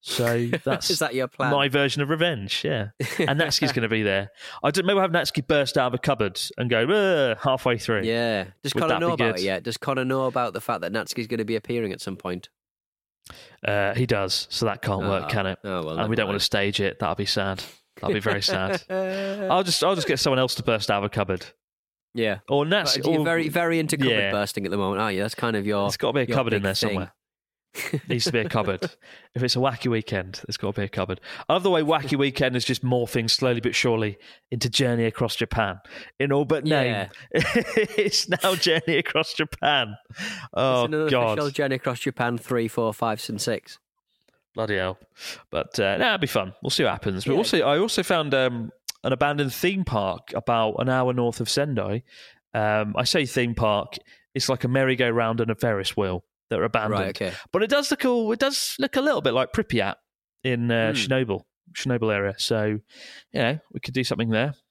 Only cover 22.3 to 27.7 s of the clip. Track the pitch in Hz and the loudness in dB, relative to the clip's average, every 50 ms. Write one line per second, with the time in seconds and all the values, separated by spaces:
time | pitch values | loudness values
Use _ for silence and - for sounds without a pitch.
22.3 | 101 98 - - 135 143 143 156 180 214 175 139 - 135 131 147 165 156 151 165 | 0 -4 -2 0 2 2 2 2 2 0 2 0 0 0 2 2 2 2 2 2
23.3 | 165 165 160 156 147 175 170 165 165 165 160 147 - 147 139 127 117 107 101 98 | 2 0 0 0 0 0 0 2 2 0 2 0 0 2 2 2 4 2 2 0
24.3 | 98 104 104 101 - - 101 90 90 101 98 95 101 95 110 110 98 95 98 110 | 0 0 -2 -2 -4 -4 -4 -2 -2 0 0 0 0 0 0 0 0 0 -2 -2
25.3 | - - - 117 113 104 98 104 104 101 101 101 - - - - 117 143 127 113 | -2 -2 -2 0 0 0 0 0 0 0 0 0 -2 -2 -2 0 0 0 0 2
26.3 | 117 123 131 117 107 101 98 98 95 - - 110 101 95 90 87 _ _ _ _ | 2 0 2 2 0 0 0 0 0 0 0 0 0 -2 -4 -6 _ _ _ _
27.3 | _ _ _ _ _ _ _ _ | _ _ _ _ _ _ _ _